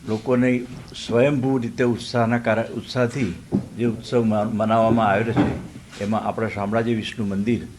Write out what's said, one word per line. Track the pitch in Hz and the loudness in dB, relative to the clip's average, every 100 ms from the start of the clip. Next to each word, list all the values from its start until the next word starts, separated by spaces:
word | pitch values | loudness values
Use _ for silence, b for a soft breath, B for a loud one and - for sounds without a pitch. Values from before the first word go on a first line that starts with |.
| - | -4
લોકોને | 110 123 123 127 123 123 - - - - | -4 0 2 4 2 -4 -14 -16 -14 0
સ્વયંભૂ | 113 135 143 131 135 | 4 4 4 2 0
રીતે | 117 110 | -2 0
ઉત્સાહના | 123 113 - 123 113 120 | 0 0 -2 0 2 2
કાર-, | 117 107 113 | 2 0 0
ઉત્સાહથી | 117 - 131 120 139 107 85 - - - - | -6 -6 -2 0 0 -4 -4 -4 -4 -4 -2
જે | |
ઉત્સવ | 117 107 - 127 | -2 -2 -2 0
મ-, | 113 107 107 | 2 2 0
મનાવવામાં | 107 110 113 113 117 107 | 0 2 4 4 4 4
આવ્યો | 98 113 | 2 2
છે, | 110 - - - - - - | 2 0 0 -10 -16 -18 -8
એમાં | 101 107 | -2 -2
આપણા | 104 98 110 | -2 -4 -4
શામળાજી | 104 101 113 117 | -4 -2 0 2
વિષ્ણુ | 113 101 - 101 | 0 -2 -4 -2
મંદિર | 98 107 110 - | 0 0 0 -2